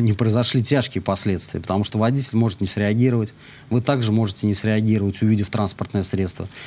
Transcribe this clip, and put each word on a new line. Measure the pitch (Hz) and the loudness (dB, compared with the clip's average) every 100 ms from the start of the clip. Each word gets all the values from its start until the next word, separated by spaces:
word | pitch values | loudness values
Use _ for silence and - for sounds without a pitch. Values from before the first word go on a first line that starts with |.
не | 117 | 0
произошли | 101 113 110 117 135 | 2 0 2 0 2
тяжкие | 107 143 - 92 | 2 2 0 -4
последствия, | 101 95 104 90 - - | -2 0 0 0 -2 -4
потому | 78 95 | -4 -2
что | 101 107 | 0 0
водитель | 113 135 127 110 | 0 2 2 2
может | 113 - | 0 0
не | 95 | -2
среагировать, | 104 104 110 127 120 104 - - - - | 0 0 2 2 2 -2 -8 -20 -18 -4
вы | 120 | -2
также | 123 135 110 | 0 0 2
можете | 110 107 95 107 | 2 0 0 0
не | |
среагировать, | 101 110 107 107 107 101 - | 2 2 0 2 2 0 0
увидев | 107 107 98 | 2 2 0
транспортное | - 101 - 92 101 | -2 -4 -4 -4 -2
средство. | 90 95 92 - 92 - | 0 0 -2 -4 -8 -12